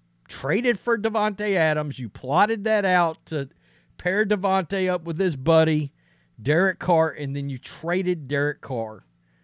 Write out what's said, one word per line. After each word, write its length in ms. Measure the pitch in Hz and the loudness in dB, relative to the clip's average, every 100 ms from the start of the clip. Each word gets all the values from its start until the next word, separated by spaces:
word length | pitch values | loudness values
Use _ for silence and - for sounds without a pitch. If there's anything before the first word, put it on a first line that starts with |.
| _ _ - | _ _ -20
traded 500 | - 135 196 247 220 | -8 -2 0 2 0
for 200 | - 226 | -2 -2
Davante 580 | 220 214 214 202 208 190 | -2 0 -2 -2 0 2
Adams. 420 | 160 151 151 127 | 2 0 -2 -6
You 120 | 117 | -10
plotted 540 | - 127 156 214 226 | -8 0 2 2 2
that 200 | 214 214 | 0 2
out 400 | 190 180 170 160 - | 2 2 2 -2 -6
to 220 | 156 139 _ _ _ _ - | -6 -6 _ _ _ _ -8
pair 300 | 180 196 208 | -2 0 0
Davante 600 | 202 190 190 170 196 185 | 0 2 0 0 -2 0
up 180 | 180 | -2
with 140 | 165 160 | -2 -2
his 160 | 190 | -2
buddy, 560 | 139 131 165 160 156 147 _ _ _ _ - | 0 4 6 6 2 -2 _ _ _ _ -8
Derek 380 | 113 160 190 170 | 0 2 2 0
Carr, 300 | - 165 160 | 2 2 2
and 240 | - 139 | -2 -6
then 140 | 143 139 | -4 -6
you 80 | 127 | -8
traded 720 | - - 165 185 180 170 131 | -12 -10 -2 0 0 -2 -2
Derek 320 | 139 147 143 | 0 0 -2
Carr. 460 | - 123 110 107 - _ _ _ | -6 -6 -6 -10 -20 _ _ _